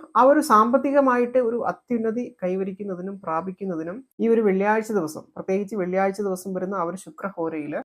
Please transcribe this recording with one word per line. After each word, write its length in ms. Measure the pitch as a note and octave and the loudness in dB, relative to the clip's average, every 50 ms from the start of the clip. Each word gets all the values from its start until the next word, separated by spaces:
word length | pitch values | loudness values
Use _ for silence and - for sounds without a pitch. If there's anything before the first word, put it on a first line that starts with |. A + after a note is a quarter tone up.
| - - - | -10 -2 4
ആ 60 | A3 | 6
ഒരു 180 | B3+ C#4 D4 D4+ | 6 6 6 4
സാമ്പത്തികമായിട്ട് 1000 | D4 - A3 G#3+ A3 A#3+ B3+ B3+ C#4 C#4 C#4 C#4+ C#4 B3+ B3 B3 A#3+ A#3+ B3 B3+ | 4 6 6 6 6 6 4 2 2 4 4 4 4 4 4 2 0 2 2 0
ഒരു 200 | B3 A3+ A#3+ A3+ - | 2 2 -2 -2 -2
അത്യുന്നതി 680 | - - - _ - A#3+ A3+ A3 A3+ G#3+ B3 A#3+ A#3+ - - | -4 -6 -6 _ -4 -4 -2 -2 -2 -2 -4 -6 -8 -8 -6
കൈവരിക്കുന്നതിനും 800 | F#3 F3+ F#3 F#3+ F#3+ G3 F#3+ - G3+ G3+ F#3 F3 F3+ G3 G3+ F#3+ | -4 -2 -2 -2 -4 -6 -6 -10 -8 -8 -8 -8 -8 -10 -10 -10
പ്രാപിക്കുന്നതിനും 840 | - E3 D#3+ E3 F3+ F#3+ F#3 - G3+ F#3+ F3 D#3+ D#3+ F3 F#3+ C4 - _ _ - | -6 -4 -4 -4 -4 -6 -8 -8 -6 -6 -6 -6 -6 -8 -10 -12 -14 _ _ -2
ഈ 80 | G#3+ A3+ | 2 2
ഒരു 120 | A3+ A3+ | 4 4
വെള്ളിയാഴ്ച 520 | A3 G3+ F#3+ F#3+ G3 G#3 A3 A3 G#3+ G#3+ | 4 2 2 2 2 2 2 0 0 -2
ദിവസം, 320 | G#3+ G3 D#3+ D3 - - - _ - | -2 -2 -2 -2 -8 -10 -16 _ -14
പ്രത്യേകിച്ച് 400 | - E3+ - F#3+ G3+ G#3 G3 A3+ | -10 -4 -2 -2 -2 -2 -4 -4
വെള്ളിയാഴ്ച 440 | G3+ F3 F3+ F#3 F#3+ G3 G3 F#3+ G#3 | -4 -4 -2 0 0 0 0 -2 -2
ദിവസം 340 | G#3 G3 F#3 F#3 - G3 F#3 | -4 -4 -4 -6 -6 -8 -6
വരുന്ന 200 | F3+ F#3 F#3 G3+ | -6 -6 -4 -4
ആ 80 | F#3+ | -4
ഒരു 140 | E3+ E3+ F3+ | -4 -4 -6
ശുക്രഹോരയിൽ 840 | F#3 - E3 - - - F#3+ - E3+ E3 D#3+ D#3+ D#3 D3 D3 D3 D#3 | -10 -14 -16 -14 -10 -10 -10 -6 -6 -6 -4 -4 -6 -8 -6 -8 -8